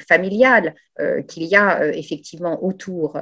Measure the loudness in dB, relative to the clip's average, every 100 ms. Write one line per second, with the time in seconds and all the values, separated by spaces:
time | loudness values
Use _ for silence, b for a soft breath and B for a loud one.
0 | 0 0 2 2 4 4 2 -6 b -8
1 | -4 -4 -6 -10 0 2 4 2 0 -4
2 | -6 -10 -12 -8 -6 -4 -4 -6 -8 -6
3 | -4 -6